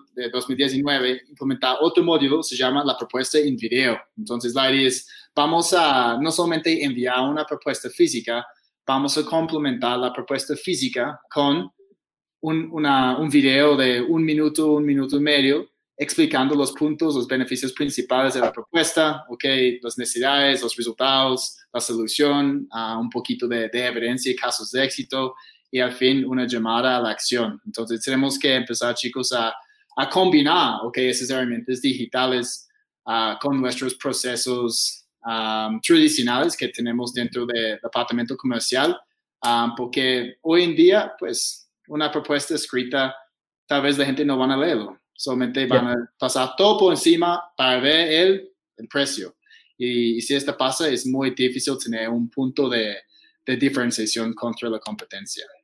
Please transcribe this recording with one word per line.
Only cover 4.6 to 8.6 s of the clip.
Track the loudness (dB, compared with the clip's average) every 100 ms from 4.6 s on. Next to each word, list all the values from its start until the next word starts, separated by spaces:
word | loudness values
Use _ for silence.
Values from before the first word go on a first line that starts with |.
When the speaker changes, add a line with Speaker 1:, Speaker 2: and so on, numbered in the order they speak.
| 2
Speaker 1:
idea | 4 2
es, | 0 -6 -20 -6
vamos | 0 2 2 2
a | 4 4 4 2 0
no | 0
solamente | 0 0 0 0 0
enviar | 0 -2 -2 0
una | 0 -2 -4
propuesta | -6 -4 -6 -4
física, | 0 0 0 -4 -4 -6 _